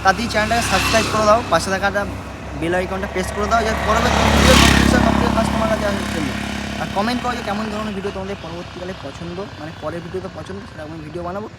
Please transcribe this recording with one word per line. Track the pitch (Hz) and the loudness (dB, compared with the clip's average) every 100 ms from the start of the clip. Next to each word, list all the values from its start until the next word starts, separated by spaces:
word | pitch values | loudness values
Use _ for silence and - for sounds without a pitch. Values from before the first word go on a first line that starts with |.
তাতেই | 196 190 233 | 2 2 0
চ্যানেলটাকে | 214 214 233 226 | 0 2 0 2
সাবস্ক্রাইব | 190 - 226 208 | 2 4 2 2
করে | 214 214 | 2 4
দাও, | 220 240 | 4 4
পাশে | 165 196 | 0 0
থাকাটা | 190 196 196 196 196 - - - - | 0 0 0 -4 -6 -10 -12 -10 -4
বেল | 165 | 0
আইকনটা | 180 185 190 196 | 0 0 -4 -4
প্রেস | 185 180 196 | -2 -4 -2
করে | 208 | 2
দাও, | 226 214 | 2 2
যাতে | 208 - | 0 2
পরবর্তী | - - - - | 2 4 4 4
ভিডিও | - - 254 | 6 8 8
নোটিফিকেশন | - - - 240 233 | 8 6 6 6 4
সব | - | 2
থেকে | - | 2
ফার্স্ট | 208 214 | 0 0
তোমার | 214 220 | 0 0
কাছে | 214 208 | 0 -2
আসার | 202 - | -2 -4
জন্য। | 170 143 - - - - - | -4 -4 -4 -6 -6 -8 -6
আর | 156 | -4
কমেন্ট | 190 220 247 | -2 0 0
করো | 247 247 | -2 -4
যে | 240 | -4
কেমন | 202 220 | -4 -4
ধরনের | 208 214 196 | -6 -6 -6
ভিডিও | 196 190 | -6 -6
তোমাদের | 190 202 | -8 -8
পরবর্তীকালে | 160 170 175 175 180 190 | -10 -10 -12 -10 -10 -10
পছন্দ, | 139 - 170 175 208 - | -12 -10 -10 -8 -10 -10
মানে | 151 160 | -12 -8
পরের | 151 170 | -8 -8
ভিডিওতে | 170 185 185 185 | -8 -8 -8 -10
পছন্দ, | - 196 - | -12 -12 -12
সেরকম | - 156 160 151 | -12 -12 -12 -10
ভিডিও | 170 | -8
বানাবো। | 175 190 214 | -8 -8 -10